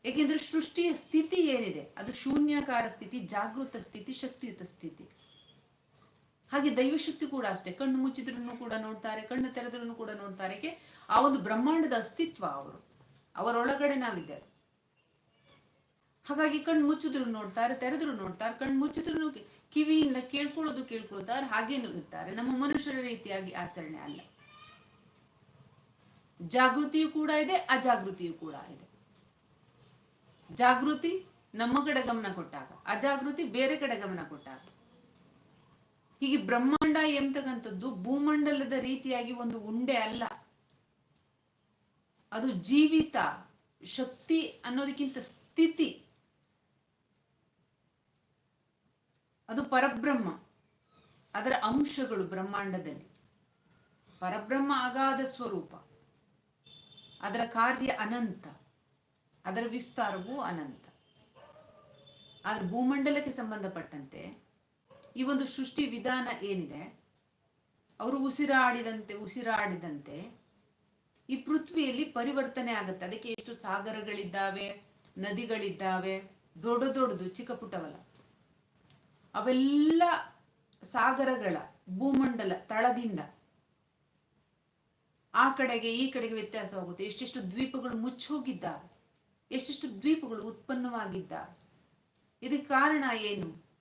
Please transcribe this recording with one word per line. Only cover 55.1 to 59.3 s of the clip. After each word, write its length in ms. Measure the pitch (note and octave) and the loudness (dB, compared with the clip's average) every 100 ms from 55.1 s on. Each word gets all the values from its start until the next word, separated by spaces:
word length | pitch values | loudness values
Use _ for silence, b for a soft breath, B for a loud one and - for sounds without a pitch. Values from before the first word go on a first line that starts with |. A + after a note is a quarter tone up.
| B3+ | 2
ಸ್ವರೂಪ, 500 | C4 - A#3+ F#3 - - - - _ _ _ _ _ _ - - - - - - | -2 -4 -6 -6 -8 -18 -20 -20 _ _ _ _ _ _ -20 -20 -20 -20 -20 -10
ಅದರ 200 | G3+ A3+ | -4 -2
ಕಾರ್ಯ 420 | A#3 A3+ A#3+ C4 C4 | 0 4 4 4 0
ಅನಂತ, 600 | B3+ G#3+ A#3+ A3+ - D3+ C#3+ _ _ _ _ _ _ _ | 0 -2 -2 -2 -4 -14 -20 _ _ _ _ _ _ _